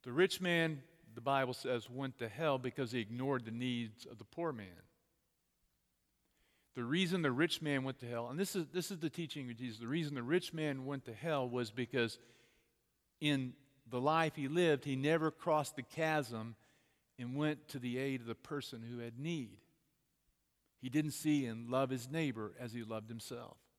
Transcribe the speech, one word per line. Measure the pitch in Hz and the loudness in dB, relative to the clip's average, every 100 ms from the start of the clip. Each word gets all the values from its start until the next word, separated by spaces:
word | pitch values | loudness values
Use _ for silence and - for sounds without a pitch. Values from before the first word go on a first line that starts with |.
The | - | 0
rich | 127 185 - | 4 4 4
man, | 180 170 165 147 - _ - | 4 4 4 0 -8 _ -16
the | 120 | -4
Bible | 120 139 127 | 2 4 4
says, | 123 131 120 110 | 0 0 -2 -2
went | 123 135 - | -4 -4 -4
to | 117 | -6
hell | 104 160 135 | 0 2 2
because | 127 131 123 | 0 -2 -2
he | 123 | -2
ignored | 107 120 131 131 | -2 -2 0 0
the | 113 | -2
needs | 117 127 120 117 107 - | -4 -2 -2 -4 -8 -16
of | 110 | -16
the | |
poor | 113 - 170 | -14 -6 -4
man. | 123 95 85 - _ _ _ _ _ _ _ _ _ _ _ _ _ _ _ _ _ _ | -4 -10 -14 -20 _ _ _ _ _ _ _ _ _ _ _ _ _ _ _ _ _ _
The | 131 | -4
reason | 120 165 185 185 | 2 4 4 4
the | 151 | 4
rich | 123 170 - | 4 2 2
man | 156 139 | 0 0
went | 131 127 | 0 -6
to | 120 | -6
hell, | 120 120 | -4 -4
and | 143 | -2
this | 190 | -2
is, | 196 147 | -2 -2
this | 170 170 | -4 -4
is | 190 | -4
the | 160 | -4
teaching | - 160 151 127 | -4 -6 -6 -8
of | 117 | -6
Jesus, | 123 107 | -6 -6
the | 117 | -2
reason | 160 151 | 0 0
the | 139 | -2
rich | 120 175 190 | 2 2 2
man | 165 151 135 | -2 -2 -2
went | 131 139 127 | -4 -6 -6
to | |
hell | 110 165 147 127 | -6 0 2 2
was | 123 117 | 0 0
because | 110 120 131 117 - - - _ _ _ _ _ _ _ _ | -2 0 2 2 0 -16 -20 _ _ _ _ _ _ _ _
in | 151 139 127 - _ _ - | 2 2 0 -8 _ _ -6
the | 123 | 0
life | 135 160 160 - | 4 4 2 0
he | 135 | 0
lived, | 165 175 143 | 4 6 4
he | 143 | 2
never | 131 143 160 156 | 2 4 4 2
crossed | - - 151 139 - | 0 2 2 2 -6
the | |
chasm | 123 - 160 156 120 117 110 110 _ _ _ _ _ - | -8 -2 2 2 0 -4 -6 -12 _ _ _ _ _ -10
and | 123 | -6
went | 135 151 151 - | 0 0 0 -6
to | 143 | -6
the | 123 123 | -2 0
aid | 139 131 | 0 -2
of | 117 | -4
the | |
person | 110 - 143 - 120 | -8 -6 -6 -6 -10
who | 117 120 | -8 -8
had | 117 117 | -8 -6
need. | 156 165 117 95 _ _ _ _ _ _ _ _ _ _ _ _ | -4 -2 -4 -12 _ _ _ _ _ _ _ _ _ _ _ _
He | 131 | -2
didn't | 143 151 | 0 0
see | - 156 147 127 | 0 2 2 2
and | 113 117 | -4 -2
love | 127 135 | 0 2
his | 131 120 | -2 -4
neighbor | 160 151 113 107 - | -2 -2 -2 -6 -8
as | 123 | -8
he | 117 | -8
loved | 110 110 110 | -6 -6 -6
himself. | 117 - 120 120 - _ | -10 -10 -10 -12 -18 _